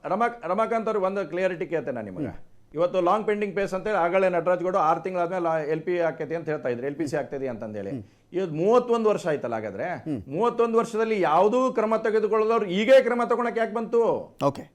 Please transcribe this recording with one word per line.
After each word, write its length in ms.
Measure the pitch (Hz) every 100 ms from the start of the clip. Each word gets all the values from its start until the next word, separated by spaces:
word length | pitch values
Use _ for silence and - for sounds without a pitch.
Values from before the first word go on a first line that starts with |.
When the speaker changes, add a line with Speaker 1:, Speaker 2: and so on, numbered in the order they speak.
Speaker 1:
ರಮಾ-, 320 | 147 196 233 233
ರಮಾಕಾಂತ್ 440 | 165 190 220 226 220
ಅವ್ರಿಗೆ 180 | 214 185
ಒಂದು 240 | 196 190
ಕ್ಲಿಯರಿಟಿ 360 | 175 185 175 170
ಕೇಳ್ತೇನೆ 280 | 160 139
ನಾನು 160 | 123 104
ನಿಮಗೆ. 160 | 95 139
Speaker 2:
ಹ್ಮ್. 160 | - - - -
Speaker 1:
ಇವತ್ತು 260 | 147 175 185
ಲಾಂಗ್ 260 | 175 214 214
ಪೆಂಡಿಂಗ್ 300 | 208 208 180
ಪೇಸ್ 180 | 196
ಅಂತ 120 | 185 214
ಹೇಳಿ 120 | 196
ಆಗಲೇ 300 | 170 190 190
ನಟರಾಜ್ 340 | 175 165 180
ಗೌಡ 140 | 180 190
ಆರು 240 | 156 165
ತಿಂಗಳಾದ್ಮೇಲೆ 680 | 185 180 170 185 170 160 147
ಎಲ್ 100 | 160
ಪಿ 200 | 160 175
ಆಕೈತಿ 340 | 165 160 147
ಅಂತ 140 | 165 156
ಹೇಳ್ತಾ 200 | 151 131
ಇದ್ರು, 180 | 120 139
ಎಲ್ 80 |
ಪಿ 120 | 147 151
ಸಿ 100 | 151
ಆಗ್ತದೆ 320 | 127 143 131
ಅಂತಂದೇಳಿ. 420 | 110 110 107 98
Speaker 2:
ಹ್ಮ್. 120 | 127 101 _ _
Speaker 1:
ಇವತ್ತು 220 | 190 190
ಮೂವತ್ತೊಂದು 540 | 151 190 240 240 233 214
ವರ್ಷ 180 | 196 170
ಆಯ್ತಲ್ಲ, 280 | 143 120
ಹಾಗಾದ್ರೆ 340 | 113 107 95 165
Speaker 2:
ಹ್ಮ್. 340 | 165 156 143 -
Speaker 1:
ಮೂವತ್ತೊಂದು 500 | 151 233 240 233 226
ವರ್ಷದಲ್ಲಿ 420 | 226 214 226 214
ಯಾವುದೂ 520 | 160 160 208 247 254
ಕ್ರಮ 240 | 233 214 220
ತೆಗೆದುಕೊಳ್ಳದವ್ರು 680 | 220 214 208 220 220 233 208
ಈಗೇ 340 | 185 226 262
ಕ್ರಮ 220 | 233 240
ತಗೊಳಕ್ 340 | 233 240 240 214
ಯಾಕೆ 160 | 226
ಬಂತು? 280 | 226 220 233 214 123 85 - 139
Speaker 2:
ಓಕೆ. 180 | 139 -